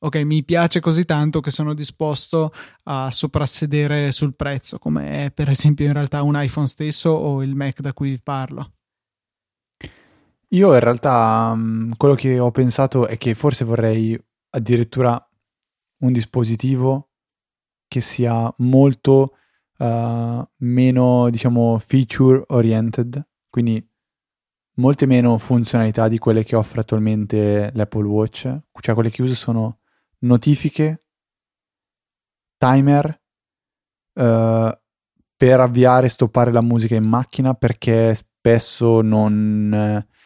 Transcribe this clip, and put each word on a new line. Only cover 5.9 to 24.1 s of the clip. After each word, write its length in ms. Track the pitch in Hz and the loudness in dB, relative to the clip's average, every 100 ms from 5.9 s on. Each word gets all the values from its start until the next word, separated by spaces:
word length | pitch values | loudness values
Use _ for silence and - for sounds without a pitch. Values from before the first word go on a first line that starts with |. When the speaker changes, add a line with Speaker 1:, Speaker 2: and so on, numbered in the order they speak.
Speaker 1:
realtà 300 | 143 143 147 | -2 -4 -2
un 120 | 147 143 | -2 -2
iPhone 300 | 135 151 139 | -2 -4 -4
stesso 440 | - 151 - 170 | -4 -6 -2 0
o 340 | 156 147 139 | 0 -2 -4
il 100 | 135 | -4
Mac 260 | 139 139 - | -6 -6 -8
da 120 | 139 | -10
cui 180 | - 139 | -6 -6
vi 100 | 131 | -6
parlo. 520 | - 135 131 127 143 _ _ _ _ _ _ _ _ _ _ _ - _ _ _ _ _ - | -8 -8 -8 -12 -16 _ _ _ _ _ _ _ _ _ _ _ -20 _ _ _ _ _ -4
Speaker 2:
Io 260 | 180 196 | 2 6
in 60 | 131 | 6
realtà, 760 | 117 120 143 120 113 110 113 | 4 0 0 2 2 0 -2
mm, 380 | 113 113 113 113 113 | -4 -4 -4 -6 0
quello 200 | 143 135 | 2 2
che 240 | 135 127 | 0 0
ho 100 | 123 | 0
pensato 560 | 120 127 127 135 131 117 | 0 0 0 0 0 -2
è 100 | 113 | -2
che 180 | 123 | -4
forse 300 | 110 147 143 | -2 -2 -2
vorrei 560 | 113 113 113 110 110 113 _ _ _ | -4 -2 0 0 -2 -4 _ _ _
addirittura 680 | 131 110 120 113 131 123 120 _ _ _ _ _ _ _ - | -8 -2 0 0 -2 -2 -2 _ _ _ _ _ _ _ -4
un 100 | 127 | 0
dispositivo 1000 | 123 113 127 110 113 127 127 131 135 - _ _ _ _ _ _ _ - | 0 -2 -2 -2 -2 -2 0 0 -2 -6 _ _ _ _ _ _ _ -10
che 140 | 127 | -8
sia 520 | - - 120 113 113 - | -6 -2 -2 0 -4 -2
molto, 800 | 123 135 139 123 - 135 135 _ _ _ _ - | 2 4 4 2 2 4 2 _ _ _ _ -6
eh, 720 | 120 117 117 117 117 120 - - | -4 -2 -4 -4 -6 -6 -10 -8
meno, 760 | 120 123 127 127 127 123 120 | -2 2 2 4 4 4 2
diciamo, 480 | 117 127 120 117 113 | 0 0 2 2 0
feature 640 | - 135 123 - 131 131 - | 0 0 0 2 4 4 2
oriented, 760 | 123 113 113 113 117 120 139 - _ _ | 0 2 0 -2 -4 -6 -6 -12 _ _
quindi 340 | - 117 110 - _ _ | -4 -2 -2 -6 _ _